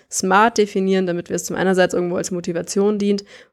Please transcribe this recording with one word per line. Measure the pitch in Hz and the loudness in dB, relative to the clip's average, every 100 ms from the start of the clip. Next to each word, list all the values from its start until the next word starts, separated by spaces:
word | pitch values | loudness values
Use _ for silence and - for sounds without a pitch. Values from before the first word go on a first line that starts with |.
| - | -12
smart | - 185 190 233 226 | -4 2 4 4 2
definieren, | 208 196 190 190 180 | 0 0 0 0 0
damit | 170 - | -4 -4
wir | 180 | -6
es | |
zum | - | -4
einerseits | - 180 185 180 | -2 2 4 2
irgendwo | - 175 190 | 0 -2 -4
als | - | -4
Motivation | 175 175 170 170 202 202 208 | -6 -6 -6 -4 0 0 2
dient | 202 202 202 - _ | 0 -2 -4 -20 _